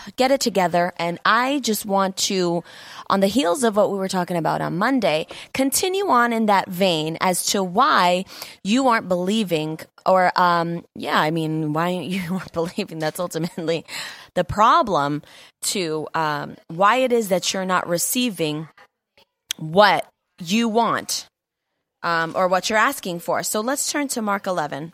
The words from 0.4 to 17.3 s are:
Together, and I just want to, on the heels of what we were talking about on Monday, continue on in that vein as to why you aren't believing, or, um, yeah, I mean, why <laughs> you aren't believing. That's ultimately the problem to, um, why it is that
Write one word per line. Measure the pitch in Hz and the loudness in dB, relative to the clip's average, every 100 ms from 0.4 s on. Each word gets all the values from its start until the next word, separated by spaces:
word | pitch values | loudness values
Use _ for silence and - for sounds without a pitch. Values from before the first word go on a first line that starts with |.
Together, | 240 196 180 175 175 - | 2 2 2 2 0 -2
and | 170 170 | -4 0
I | 190 220 254 294 | 2 4 2 0
just | 226 214 214 | -2 -2 0
want | 196 190 190 - | 0 0 -2 -2
to, | 196 175 170 - - - - - | 0 0 0 -4 -14 -20 -12 -2
on | 196 | 2
the | 196 | 4
heels | 208 302 349 | 2 2 2
of | 233 202 | 2 2
what | 180 | 2
we | 196 | 2
were | 190 | -2
talking | 190 175 175 | -2 -2 0
about | 156 156 | 0 0
on | 151 160 | -2 0
Monday, | 220 269 196 151 170 - - | 0 2 2 0 -2 -12 -8
continue | - 269 - 381 381 403 | -2 0 0 -2 -2 2
on | 247 240 | 2 2
in | 226 220 | 2 2
that | 196 - | 2 2
vein | 175 190 165 156 160 | 0 2 2 -2 -2
as | 185 180 - | 0 0 -2
to | 208 | -2
why | 190 180 285 269 180 180 190 - - - | -2 2 4 4 4 2 -2 -12 -18 -10
you | 190 233 269 | -2 2 4
aren't | 226 190 | 2 0
believing, | 180 180 220 196 160 156 160 - _ | -2 0 0 0 -2 -2 -8 -12 _
or, | - 185 180 - | 2 4 4 4
um, | 180 175 170 170 - - | 4 4 0 -4 -8 -10
yeah, | - 214 | -2 0
I | 156 | 2
mean, | 165 156 156 156 | 0 0 -2 -2
why | 147 175 | -2 -2
<laughs> | |
you | 180 160 190 170 | -2 -4 -6 -4
aren't | 185 - | -6 -6
believing. | - 170 - 190 160 | -6 -4 -4 -8 -4
That's | 156 151 | -4 -4
ultimately | 175 160 165 - 160 165 - - - - - | -6 -4 -6 -4 -4 -4 -4 -12 -12 -14 -8
the | - 175 | -4 -2
problem | - 220 320 247 165 143 147 - - - _ | 2 4 4 4 0 0 -2 -8 -20 -20 _
to, | - 214 170 156 147 - | -6 -4 -2 -4 -4 -2
um, | 156 147 143 - - | -2 -2 -6 -12 -10
why | 165 196 240 | 2 4 4
it | 262 | 2
is | 233 | 2
that | 208 | 2